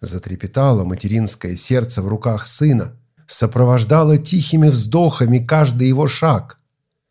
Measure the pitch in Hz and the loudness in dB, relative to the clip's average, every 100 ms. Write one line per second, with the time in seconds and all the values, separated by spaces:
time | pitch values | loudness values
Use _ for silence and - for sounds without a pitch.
0 | 87 92 92 90 95 135 139 110 90 90 | -12 -10 -10 -10 -6 0 0 0 -2 -4
1 | 101 113 107 - 87 87 - 127 120 - | -2 -2 -2 -6 -8 -8 -2 -2 -2 -4
2 | 95 107 120 104 - - 151 120 - - | -4 -4 -4 -4 -4 0 2 2 -2 -12
3 | _ _ - - 120 120 123 123 110 156 | _ _ -12 -4 -2 2 2 2 2 2
4 | 151 151 156 180 - 160 151 123 107 165 | 4 2 2 -2 0 2 4 2 0 0
5 | 170 - 120 123 120 156 139 120 131 131 | 0 2 2 2 2 2 2 2 0 2
6 | 147 - 165 113 - - _ _ _ _ | 0 0 0 0 -4 -16 _ _ _ _
7 | _ | _